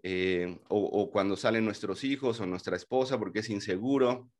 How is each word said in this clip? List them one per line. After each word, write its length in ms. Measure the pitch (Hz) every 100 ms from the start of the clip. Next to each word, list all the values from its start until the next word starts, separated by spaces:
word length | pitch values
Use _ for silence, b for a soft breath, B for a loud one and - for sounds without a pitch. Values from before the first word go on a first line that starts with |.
eh, 560 | 92 92 92 90 87 87 -
o, 100 | 104
o 320 | 95 101 101
cuando 260 | 101 98 95
salen 280 | 117 113
nuestros 400 | 110 101 98 95
hijos 360 | 135 135 131 113
o 60 | 92
nuestra 300 | 90 - 90
esposa 420 | - 127 131 123
porque 220 | 98 101
es 100 | 113
inseguro, 800 | 101 101 92 123 139 123 127 -